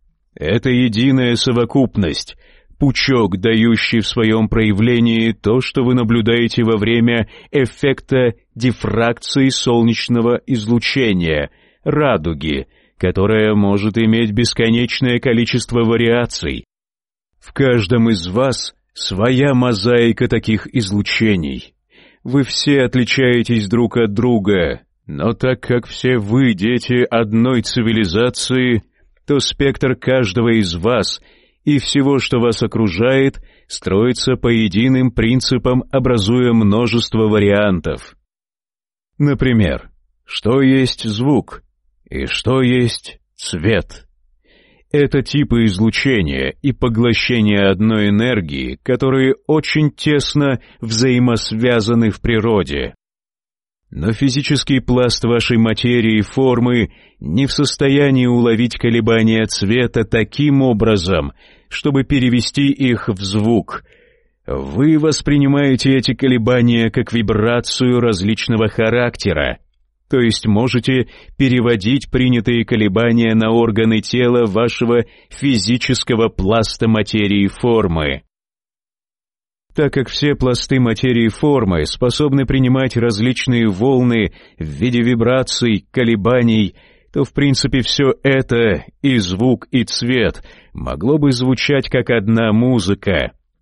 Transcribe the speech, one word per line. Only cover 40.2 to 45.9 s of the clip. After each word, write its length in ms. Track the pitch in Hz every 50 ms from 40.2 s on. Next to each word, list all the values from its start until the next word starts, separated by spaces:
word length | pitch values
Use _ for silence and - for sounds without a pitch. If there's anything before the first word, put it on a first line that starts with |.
| _
что 380 | - - - - 104 123 139
есть 420 | 135 131 131 135 131 123 - - -
звук 600 | 113 104 104 123 143 147 107 - - - - - _ _ _ _ _ _ _ _ _
и 160 | - - 67
что 360 | - - - - 120 127 131
есть 580 | 131 123 127 127 123 113 - - - - - - _ _ _
цвет? 720 | - - - - 85 78 107 110 90 - - - - - _ _ _ _ _ _ _ _ _ _ _ _ _ _ _ _ _
Это 320 | - 147 143 127 - 139
типы 440 | 107 - - 147 135 - 120 117 113
излучения 880 | 110 92 92 110 110